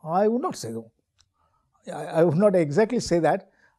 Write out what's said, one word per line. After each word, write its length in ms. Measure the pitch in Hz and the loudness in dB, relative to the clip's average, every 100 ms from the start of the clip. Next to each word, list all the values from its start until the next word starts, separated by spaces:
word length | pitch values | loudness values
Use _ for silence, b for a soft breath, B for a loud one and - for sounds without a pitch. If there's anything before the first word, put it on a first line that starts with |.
| 160 | -4
I 240 | 175 214 | 0 0
would 120 | 233 | 0
not 140 | 359 - | -4 -6
say 160 | 117 | -10
so. 180 | 113 113 _ _ _ _ _ _ _ _ _ - | -12 -14 _ _ _ _ _ _ _ _ _ -14
I, 120 | 170 170 | -12 -4
I 180 | 165 | 0
would 140 | 170 156 | 2 4
not 180 | 208 185 | 2 2
exactly 460 | 151 147 214 240 | 2 2 0 0
say 180 | - 170 | -2 0
that. 300 | 156 196 - _ _ | 2 0 -4 _ _